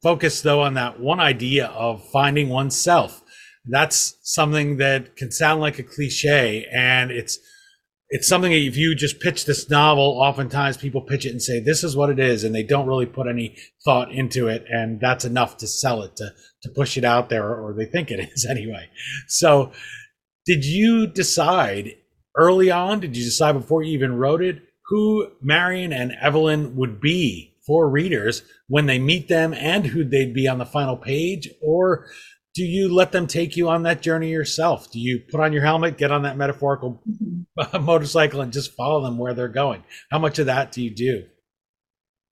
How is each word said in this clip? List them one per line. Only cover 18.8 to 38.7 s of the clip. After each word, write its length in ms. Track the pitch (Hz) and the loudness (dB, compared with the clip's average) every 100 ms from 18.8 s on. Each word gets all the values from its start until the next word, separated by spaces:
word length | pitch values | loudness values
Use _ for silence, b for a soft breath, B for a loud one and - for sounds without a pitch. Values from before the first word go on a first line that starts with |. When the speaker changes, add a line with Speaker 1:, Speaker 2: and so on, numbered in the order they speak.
| - - B B B | -16 -16 B B B
Speaker 1:
So 440 | - 165 143 131 B B B B B _ _ - | 2 6 6 4 B B B B B _ _ -2
did 180 | 160 139 | 0 0
you 400 | 180 226 233 208 | 2 4 4 0
decide 920 | 180 - - 156 180 117 101 107 - _ _ _ 143 | -2 -2 0 2 2 2 -2 -8 -14 _ _ _ 4
early 360 | 170 185 190 | 6 6 4
on, 300 | 175 185 208 | 4 0 -2
did 140 | 175 120 | -4 -4
you 80 | |
decide 280 | 120 - 151 | -2 2 2
before 320 | 139 117 160 | 2 0 0
you 80 | 160 | 0
even 240 | 147 131 120 | -2 0 0
wrote 260 | 135 170 | 0 2
it, 220 | 185 151 _ _ - | 0 -4 _ _ -4
who 420 | 208 214 214 - - | 0 2 2 -2 -4
Marion 500 | 131 165 180 185 180 | 0 2 2 -2 -4
and 220 | 131 123 - | -4 -6 -2
Evelyn 560 | 147 151 156 151 139 131 | 2 4 2 2 -2 -4
would 240 | 127 101 | -4 -2
be 540 | 147 180 139 87 - _ - | 0 2 0 -4 -12 _ 0
for 200 | 160 151 | 2 4
readers 540 | 143 180 127 107 - - b - | 2 0 0 -2 -4 -8 b 0
when 200 | 143 143 | 2 2
they 100 | 127 | 2
meet 300 | 135 175 - | 2 0 2
them 260 | 165 160 | 2 0
and 320 | 151 147 202 165 | -2 -2 0 0
who 180 | 165 | -2
they'd 300 | 135 135 127 | 0 0 0
be 140 | 123 131 | 0 0
on 100 | 127 | 0
the 80 | 120 | -4
final 320 | 147 135 123 | -2 -2 -4
page? 500 | 123 143 170 185 - - | -4 -4 -2 -6 -10 -6
Or 460 | 151 170 185 170 B B B B _ - | 0 2 2 0 B B B B _ -6
do 80 | |
you 280 | 175 190 190 | -4 0 2
let 200 | 180 185 | 4 4
them 160 | 185 170 | 2 -2
take 280 | 170 165 165 | -4 -2 0
you 140 | 170 | 0
on 140 | 165 | 0
that 180 | 165 165 | 0 -2
journey 300 | 165 160 160 | 0 -2 -2
yourself? 600 | 160 147 - 165 117 - | -4 -4 0 0 0 -6
Do 80 | 117 | -6
you 220 | 123 123 - | -4 -4 -4
put 100 | 156 | -2
on 140 | 156 | 0
your 80 | 151 | 2
helmet, 380 | 147 160 165 135 | 2 2 0 0
get 120 | 143 | 0
on 120 | 143 | 0
that 140 | 143 135 | -2 -2
metaphorical 640 | 143 139 139 135 127 117 214 | -4 -2 -2 -2 -6 -8 -8
Speaker 2:
Mm-hmm. 760 | - 190 175 - - - 185 | -8 -6 -8 -10 -8 -4 -2
Speaker 1:
<laughs> 0 | 147 | 2
motorcycle, 560 | 165 147 165 151 139 | 2 2 2 2 0
and 120 | 123 | -6
just 200 | 135 - | -6 -8